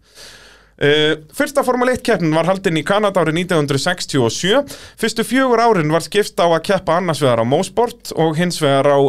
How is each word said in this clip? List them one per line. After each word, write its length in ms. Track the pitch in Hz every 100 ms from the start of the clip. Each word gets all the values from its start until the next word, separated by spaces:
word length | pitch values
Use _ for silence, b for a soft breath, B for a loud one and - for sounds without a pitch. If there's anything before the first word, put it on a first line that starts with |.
| B B B B B B B B
Eh, 380 | 143 151 151 156 -
fyrsta 320 | - 294 277
Formúlu 300 | 247 254 247
eitt 80 | 247
keppnin 320 | - 208 165
var 140 | 156 165
haldin 240 | 190 190
í 80 | 160
Kanada 400 | 147 202 208 190
árið 140 | 160 156
nítján 220 | 180 175
hundruð 220 | 147 135 180
sextíu 380 | 180 - 143 117
og 60 |
sjö. 300 | - 175 247 277 B B B
Fyrstu 240 | 220 -
fjögur 400 | 220 254 262 226
árin 300 | 233 196 151
var 80 | 165
skipt 320 | 160 202 202 -
á 80 | 170
að 140 | 165 160
keppa 300 | 190 - 165
annars 220 | 185 139
vegar 160 | 139 117
á 80 | 113
Mosport 640 | 147 185 - 240 - - -
og 160 | 160 151
hins 220 | 180 -
vegar 320 | 147 139 139
á 80 | 143